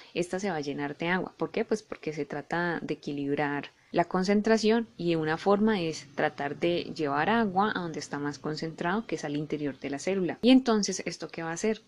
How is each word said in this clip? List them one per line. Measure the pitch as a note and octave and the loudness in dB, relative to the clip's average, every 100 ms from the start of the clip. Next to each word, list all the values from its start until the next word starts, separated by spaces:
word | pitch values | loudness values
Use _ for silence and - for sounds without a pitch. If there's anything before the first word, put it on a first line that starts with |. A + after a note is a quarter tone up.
| - | -8
esta | - F3 F#3 | -4 -4 -2
se | G3+ | -2
va | D#3 | -4
a | |
llenar | C#3+ C#3+ C#3+ D3 | -4 -4 -6 -4
de | E3+ | -2
agua. | F#3 - - | 0 -2 -6
¿Por | D#3 | -4
qué? | G3 A3+ | -2 -2
Pues | G#3+ | -2
porque | - - D#3+ | -4 -10 -6
se | D#3 C#3+ | -6 -6
trata | D3 - E3+ F3 D#3+ | -6 -4 -2 -2 -2
de | D3 | -4
equilibrar | D3+ - C#3+ C#3 C#3+ D3 C#3+ - - _ | -6 -6 -4 -2 0 0 -2 -6 -14 _
la | F3 E3+ | 0 2
concentración | F#3 F#3 G#3 G#3 A3 G#3+ A3+ A3+ - | 2 2 2 4 4 4 2 0 -4
y | E3+ E3 | 0 2
una | D#3 E3 | 2 0
forma | F#3+ G3+ G#3+ G#3 | 4 4 4 2
es | E3 - - - | 0 -6 -8 -2
tratar | D3+ - C#3+ D3 | -2 0 -6 -2
de | E3+ E3+ - D#3+ | 0 0 -2 -4
llevar | D3 C#3 E3 | 0 2 2
agua | A#3 G#3+ F3+ G#3+ F#3 | 2 2 2 0 0
a | |
donde | E3+ D3+ | -4 -6
está | D3 C#3+ | -8 -6
más | C#3+ D3 | -6 -6
concentrado, | D#3 D#3 D#3+ D#3+ E3+ G#3 A3+ | -6 -4 -6 -4 -2 -2 -2
que | D#3 | -4
es | D3+ | -4
al | D3 | -4
interior | D3+ D3+ C#3+ B2+ | -4 -4 -4 -6
de | C#3 | -6
la | C#3 | -6
célula. | - F#3+ F3 - | -2 0 0 2
Y | A#3 | 8
entonces, | C4 B3+ G#3+ G3 F#3 - | 8 8 2 0 -4 -6
¿esto | - D#3+ | -8 -10
qué | - | -8
va | E3 | -6
a | E3 | -2
hacer? | G#3+ F3+ | -2 -2